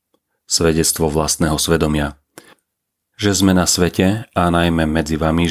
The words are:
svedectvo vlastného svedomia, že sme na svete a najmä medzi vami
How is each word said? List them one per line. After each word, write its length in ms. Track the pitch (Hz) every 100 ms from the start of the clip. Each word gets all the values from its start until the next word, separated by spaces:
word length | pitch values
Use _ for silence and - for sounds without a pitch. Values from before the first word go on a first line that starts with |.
| _ _ _ _ -
svedectvo 640 | - 85 80 80 - 80
vlastného 480 | 76 76 - 78 76
svedomia, 560 | - 80 78 76 71 - _ - - - _ _ _ _ _ -
že 160 | 104 92
sme 160 | 95
na 160 | 92 87
svete 640 | - 87 - 95 107 -
a 160 | - 87
najmä 400 | 87 85 82 78
medzi 320 | 80 78 78
vami 240 | 80 82 85